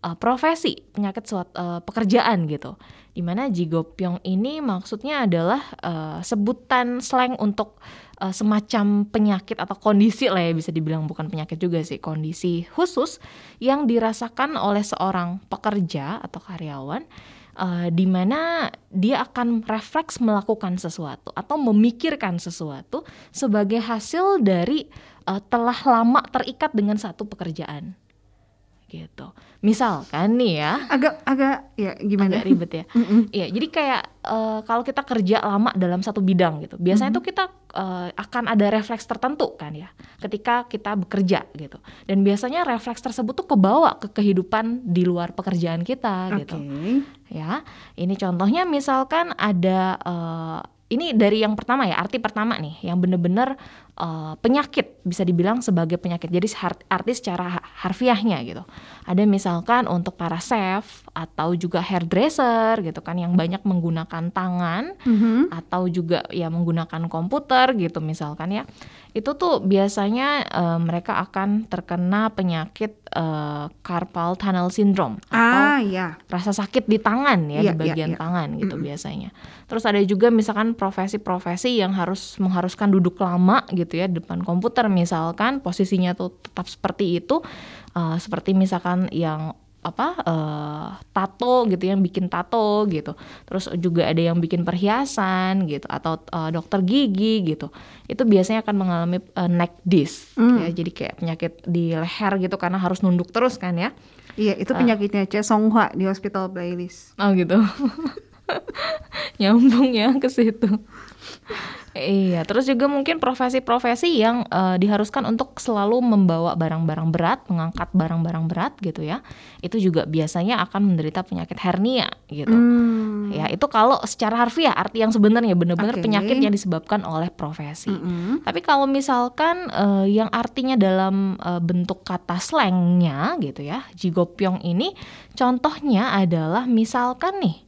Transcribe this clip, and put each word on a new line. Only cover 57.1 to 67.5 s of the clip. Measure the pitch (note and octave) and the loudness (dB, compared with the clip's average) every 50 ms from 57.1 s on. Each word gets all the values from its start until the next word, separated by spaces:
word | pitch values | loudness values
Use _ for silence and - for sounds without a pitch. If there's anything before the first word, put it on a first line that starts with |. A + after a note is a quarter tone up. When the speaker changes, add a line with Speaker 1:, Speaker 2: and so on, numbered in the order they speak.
| B3 | -4
Speaker 1:
secara | B3 - - F3+ F3+ F3+ F3+ F3+ | -4 -4 -6 -6 -4 -4 -4 -6
ha-, | F3 - - - - | -8 -8 -12 -18 -8
harfiahnya | - F#3+ F#3 - B3 B3+ A#3+ G3 G3+ A3+ F#3 C#3+ A#2+ | -6 -6 -4 0 2 2 2 2 2 0 0 -2 -4
gitu. | A#2 F2 - F#3 - - - - - - - - | -8 -12 -14 -14 -16 -20 -20 -20 -20 -20 -20 -8
Ada | - F3+ F#3 G#3 | 0 2 4 4
misalkan | G#3+ G3+ G3 G3 G3 E3+ E3+ F3 - A#3 B3 B3 | 4 4 2 2 0 -2 -2 0 2 2 2 2
untuk | - - F3+ F3 F#3 - | 0 -2 -2 -2 -4 -6
para | - F3 E3 D#3+ | -6 -6 -4 -4
chef | E3 - - B3 A3+ G3 F#3 F#3 G3+ A3 - - - - - | -4 -2 -2 0 0 0 0 -2 -4 -4 -8 -18 -20 -20 -14
atau | _ - E3 - _ - D#3 E3 F3+ | _ -10 -10 -10 _ -4 -2 -2 0
juga | F3 F3 F3 - F3 | -2 -2 -2 -2 -2
hairdresser | E3+ - F#3+ F3+ E3+ E3 F3+ F3+ A#3 D4+ D4+ - C#4 A#3+ A#3 A3+ A3+ A3 A3+ A3 | -2 -2 -2 -2 -2 0 2 2 2 2 2 2 2 2 2 2 2 2 2 0
gitu | G3 E3 D#3 - | -2 -4 -8 -8
kan, | - - E3 | -10 -6 -6
yang | F3+ F3 E3+ F3 | -4 -2 2 2
banyak | F3+ D#3+ E3+ F3+ F#3+ - | 2 2 2 -2 -4 -2
menggunakan | G3+ F#3+ F3 E3 E3+ E3 D#3+ D#3+ - - E3+ D#3+ F3 | 0 0 0 0 0 -2 -2 -4 -6 -8 -6 -6 -4
tangan | - G3 F#3 F#3 F3+ F3+ F3+ E3+ E3 F#3 B3 E4+ G4 - | -4 -4 -4 -2 -2 -2 -2 -2 -2 -4 -6 -8 -10 -6
Speaker 2:
Mhm. | - B3+ A#3 G#3 A3 A3+ A3 A#3 C#4+ F4+ - | 0 2 4 4 4 4 4 4 2 2 0
Speaker 1:
atau | E3 E3 - - F3+ F#3 | -8 -10 -6 -4 -2 -2
juga | F#3 E3+ F3+ E3+ E3 F3 D#3+ - - | 0 0 -2 0 0 0 -2 -2 -4
ya | - - E3+ E3 | -6 -6 -4 -4
menggunakan | D#3+ E3+ F3 E3 E3 E3 E3 E3 - D#3+ E3 | -2 -2 0 0 0 -2 -2 -4 -6 -6 -6
komputer | E3 - D#3+ E3 F#3 B3 D4 C#4+ - | -4 -4 -4 -4 -2 -2 -4 0 2